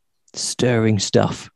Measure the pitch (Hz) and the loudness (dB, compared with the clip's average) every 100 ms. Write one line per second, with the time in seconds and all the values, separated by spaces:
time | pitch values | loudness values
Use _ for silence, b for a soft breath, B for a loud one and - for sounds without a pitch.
0 | _ _ _ - - - 120 120 110 107 | _ _ _ -10 -8 -2 2 4 2 2
1 | - - 104 - - | 0 0 -2 -4 -14